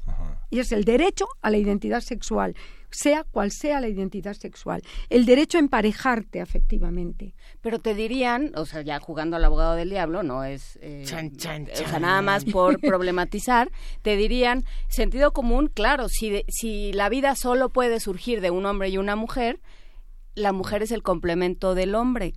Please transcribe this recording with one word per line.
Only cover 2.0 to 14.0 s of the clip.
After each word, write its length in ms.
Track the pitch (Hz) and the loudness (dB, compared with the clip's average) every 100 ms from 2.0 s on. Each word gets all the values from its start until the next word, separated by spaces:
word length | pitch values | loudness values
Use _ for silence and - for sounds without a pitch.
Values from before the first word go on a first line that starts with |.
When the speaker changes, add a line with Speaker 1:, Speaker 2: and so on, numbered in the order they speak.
Speaker 2:
sexual, 560 | - 233 - 214 190 - - - - | -4 -8 -4 -2 -2 -4 -14 -16 -14
sea 320 | - 294 302 | -2 2 2
cual 300 | 320 - 202 | 0 -2 -2
sea 280 | - 302 285 | -2 -2 0
la 80 | 240 | -2
identidad 460 | 196 190 202 185 | -2 -4 -6 -8
sexual. 480 | 202 196 - - 175 - - - | -10 -12 -12 -8 -8 -6 -8 2
El 160 | 240 | 4
derecho 340 | 240 254 302 349 | 8 6 6 4
a 20 | |
emparejarte 800 | 285 240 214 208 262 233 202 180 | 4 4 2 0 0 0 -4 -8
afectivamente. 920 | 180 - - 208 175 175 175 165 196 - - - | -2 4 6 4 2 0 -4 -6 -12 -14 -20 -10
Speaker 3:
Pero 180 | 226 226 | -6 -2
te 160 | 226 | -2
dirían, 560 | 208 220 254 247 240 294 - | -2 -2 0 0 0 -2 -4
o 100 | 151 | -6
sea, 160 | 160 | -6
ya 160 | 147 143 | -6 -8
jugando 380 | - 156 156 165 | -6 -6 -4 4
al 80 | |
abogado 320 | 160 156 165 165 | 6 6 4 2
del 140 | 175 | 0
diablo, 340 | 196 165 175 | -2 -2 -2
no 180 | 170 127 | -2 -4
es, 340 | 135 139 - - | -6 -8 -12 -16
eh, 220 | 151 143 175 | -14 -12 -10
Speaker 4:
Chan, 300 | 165 160 139 | -8 -10 -10
chan, 320 | 170 151 147 | -10 -8 -8
Speaker 3:
o 40 | - | -6
sea, 140 | 160 | -4
Speaker 4:
chan. 120 | 160 | -2
Speaker 3:
nada 180 | 170 190 | 2 2
más 240 | 196 196 | 2 0
por 360 | 202 190 180 185 | 0 2 4 4
Speaker 2:
<laughs> 0 | |
Speaker 3:
problematizar, 880 | 294 190 180 180 175 202 - 240 247 - - - | 2 2 2 0 -2 -4 2 2 2 -4 -10 -6